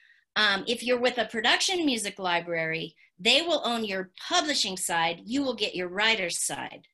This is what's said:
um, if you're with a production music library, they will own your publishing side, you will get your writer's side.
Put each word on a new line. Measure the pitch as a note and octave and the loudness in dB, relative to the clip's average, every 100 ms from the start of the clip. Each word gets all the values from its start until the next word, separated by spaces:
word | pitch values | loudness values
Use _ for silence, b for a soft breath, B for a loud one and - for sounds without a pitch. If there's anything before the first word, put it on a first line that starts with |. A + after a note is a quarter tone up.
| b b b - | b b b 2
um, | G#3+ G3 - | 2 2 0
if | A#3 | -4
you're | A#3 B3 | 0 2
with | B3 A#3+ | 2 0
a | |
production | G#3+ A3+ A3+ F4 F#4 F#4 D#4 | -2 0 2 2 2 2 0
music | A#3 G3+ G3+ | 0 -4 -4
library, | F#3 E3+ F3 E3 D#3+ D#3+ E3+ b b _ | 0 0 0 -2 -2 -4 -6 b b _
they | F#3+ C4 | 4 4
will | E4+ D4+ | 4 0
own | A#3 A#3 | 0 -2
your | G#3+ F#3+ F#3 - - | -2 -4 -6 -10 0
publishing | F4 D4+ C4 G#3+ F#3 | 0 2 0 -2 -2
side, | - E3+ E3 E3+ G3 | -2 2 0 -2 -4
you | C4 | -2
will | C#4 | 0
get | A3+ G3+ | -2 -4
your | E3+ F3+ | -2 -6
writer's | F#3 A3 A3 F3 - | 0 2 2 0 -2
side. | - C3+ B2+ - _ | -4 -4 -8 -12 _